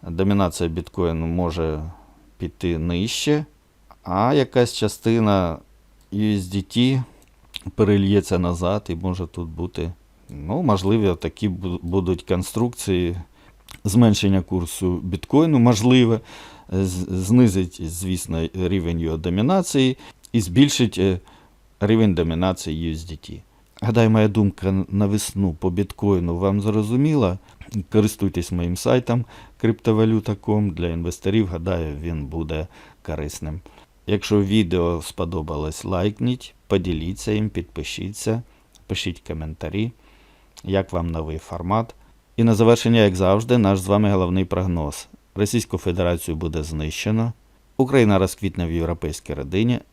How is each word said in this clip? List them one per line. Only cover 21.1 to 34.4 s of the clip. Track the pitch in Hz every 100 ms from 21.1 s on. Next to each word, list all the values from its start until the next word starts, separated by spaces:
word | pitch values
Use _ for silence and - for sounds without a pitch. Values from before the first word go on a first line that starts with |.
| 90 - - _ _ _ _
рівень | 101 113 110 87
домінації | 82 80 92 90 - 78 82
U | 80
S | 82
D |
T. | 80 - - - _ _ -
Гадаю, | 107 113 113
моя | 110 107
думка | 104 101 - 92 95 95
на | 98 101
весну | 104 - 98 98
по | 80 95
біткоїну | 90 98 - 101 98 85 85
вам | 98 101
зрозуміла. | 101 107 104 120 147 151 104 90 - - - 107 90
Користуйтесь | 107 107 - 98 85 87
моїм | 90 87 90
сайтом | 120 127 123 120 120 - - -
криптовалюта | 113 110 - 107 110 110 104 104
ком | - 107 104
для | 82 87
інвесторів. | 82 85 82 95 107 98
Гадаю, | 87 85 90 80 73
він | 82 80 71
буде | 82 80 78 78 - - _ -
корисним. | 78 73 - 78 78 - - - _ -
Якщо | 104 - 104